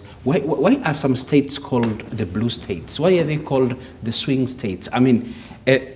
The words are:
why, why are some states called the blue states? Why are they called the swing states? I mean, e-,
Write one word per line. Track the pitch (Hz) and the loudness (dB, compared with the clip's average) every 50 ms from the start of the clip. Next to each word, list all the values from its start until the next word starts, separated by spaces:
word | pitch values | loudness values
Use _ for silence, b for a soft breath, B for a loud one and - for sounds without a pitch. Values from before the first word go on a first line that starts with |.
| B B B B - | B B B B -2
why, | 123 160 185 | 0 0 0
why | 135 156 - - 151 196 277 277 - | 0 0 0 2 4 4 2 2 2
are | 156 135 | -2 -2
some | - - 131 127 | 0 0 2 0
states | 123 - - 151 143 135 - - - | 0 0 2 4 4 4 2 -2 -6
called | - - 131 120 117 113 107 104 - - | -4 -2 0 0 2 0 -2 -4 -8 -8
the | 113 107 107 87 | -6 -6 -4 -4
blue | 90 107 113 120 | -2 -2 -2 -2
states? | - - - - 98 82 - - - - | -2 -4 -6 -6 -6 -6 -6 -8 -4 0
Why | 147 185 185 175 | 2 4 4 4
are | 156 | 2
they | 147 151 151 | 0 -2 -4
called | 151 - 143 131 131 120 127 B B B B B - | -2 0 0 2 2 2 0 B B B B B -6
the | 117 | -4
swing | 117 - - 147 135 135 127 | -2 0 0 0 2 0 0
states? | 120 - - - 101 92 - - - - | -2 -4 -4 -6 -6 -6 -6 -6 -2 0
I | 123 | 4
mean, | 127 131 123 107 B B B B B B B B - 131 | 4 6 4 4 B B B B B B B B 2 2
e-, | 135 127 - - - | 4 4 2 -2 -8